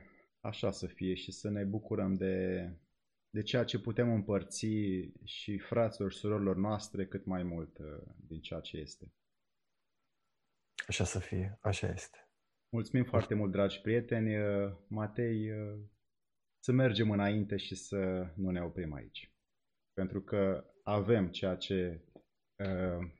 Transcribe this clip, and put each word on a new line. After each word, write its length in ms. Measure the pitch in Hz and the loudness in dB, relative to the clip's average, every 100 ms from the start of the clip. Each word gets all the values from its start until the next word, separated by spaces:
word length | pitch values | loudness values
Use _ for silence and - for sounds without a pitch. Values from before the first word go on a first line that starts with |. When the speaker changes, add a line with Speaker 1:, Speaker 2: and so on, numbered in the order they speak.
| - _ _ _ | -10 _ _ _
Speaker 1:
așa 300 | 104 - 98 | -10 -2 -2
să 160 | 95 92 | -2 -6
fie 280 | - 92 | -4 -2
și 180 | 92 - | -2 -6
să 180 | - 107 | -6 -2
ne 140 | 104 | -2
bucurăm 500 | 98 107 - 104 98 | 0 -2 -2 -2 0
de, 540 | 95 95 92 92 92 87 85 _ _ _ _ _ | 2 2 2 0 -2 -4 -10 _ _ _ _ _
de 120 | 107 | -6
ceea 220 | 104 123 | 0 0
ce 140 | 113 107 | 0 -2
putem 340 | 113 117 120 | -2 2 2
împărți 540 | 110 101 98 90 - 110 107 101 92 - - | 2 2 0 0 -4 0 2 2 0 -2 -10
și 340 | - - - 101 | -14 -10 -6 -6
fraților, 540 | - 113 113 - 98 | -2 2 2 0 -4
surorilor 440 | - 104 107 98 92 | -2 0 2 2 2
noastre 500 | 104 104 - 101 92 | 2 0 -4 -6 -4
cât 180 | 98 | -6
mai 180 | 98 92 | -4 -2
mult, 360 | 90 85 78 - | -2 -4 -6 -10
uh, 80 | 78 73 - - - | -12 -12 -14 -18 -12
din 140 | 80 | -10
ceea 200 | - 82 | -8 -8
ce 160 | - 80 | -8 -10
este. 360 | 76 - - - _ _ _ _ _ _ _ _ _ _ _ _ _ _ _ - - | -10 -14 -20 -20 _ _ _ _ _ _ _ _ _ _ _ _ _ _ _ -12 -4
Speaker 2:
Așa 180 | - | -2
să 140 | 95 101 | 0 -2
fie, 400 | - 95 95 104 | -4 -4 -4 -4
așa 280 | 104 98 98 | -2 0 -2
este. 400 | 92 - - - _ _ _ _ | -4 -10 -18 -20 _ _ _ _
Speaker 1:
Mulțumim 360 | 117 107 131 | -2 2 2
foarte 300 | 120 117 - | 4 2 2
mult, 180 | 104 101 | 2 2
dragi 280 | 95 98 - | 4 2 2
prieteni. 580 | 107 117 117 117 110 107 | 2 2 2 2 2 2
Uh, 340 | 104 101 98 95 - | 2 2 0 -4 -6
Matei, 640 | 107 104 107 117 110 110 | -4 -2 0 0 0 -2
uh, 280 | 107 104 104 104 _ _ _ _ _ _ _ | -4 -6 -8 -12 _ _ _ _ _ _ _
să 140 | - | 4
mergem 380 | 127 131 107 107 | 6 6 6 4
înainte 460 | 101 101 104 101 101 | 4 4 2 2 -2
și 180 | - | -4
să 580 | 92 - 101 92 92 90 85 | -10 -4 0 2 0 -2 -2
nu 140 | 95 | 0
ne 120 | 90 | 0
oprim 300 | 87 85 82 | -2 -4 -4
aici. 400 | 71 52 - - _ _ _ _ _ _ | -6 -10 -16 -18 _ _ _ _ _ _
Pentru 300 | - 92 98 | -4 -2 -2
că 420 | - 104 98 90 - _ | 0 2 4 2 -4 _
avem 460 | - 104 98 113 90 | 0 2 6 6 4
ceea 280 | - 95 90 | 0 0 0
ce, 480 | - 95 90 85 - - _ _ _ - | 0 0 0 -4 -12 -20 _ _ _ -6
uh, 540 | 98 92 92 87 87 - | -2 0 0 -2 -4 -10